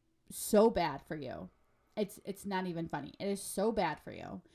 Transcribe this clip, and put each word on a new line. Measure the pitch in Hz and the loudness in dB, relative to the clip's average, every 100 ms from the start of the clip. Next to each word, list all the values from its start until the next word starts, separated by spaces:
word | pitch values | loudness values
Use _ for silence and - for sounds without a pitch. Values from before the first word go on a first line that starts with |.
| _ _ - | _ _ -16
so | - - 208 226 | -10 4 8 8
bad | 185 165 139 - | 6 0 -2 -8
for | 156 | -8
you. | 131 87 185 _ _ _ _ - | -8 -10 -12 _ _ _ _ -4
It's, | 196 - | -4 -4
it's | - 196 202 | -12 -10 -4
not | 190 185 | -2 -2
even | 165 165 | -4 -4
funny. | 151 147 - | -6 -8 -6
It | 202 | -4
is | 202 | -4
so | - - 214 | -4 0 0
bad | 226 170 147 | 2 0 -2
for | - | -10
you. | 92 85 190 - | -12 -10 -12 -14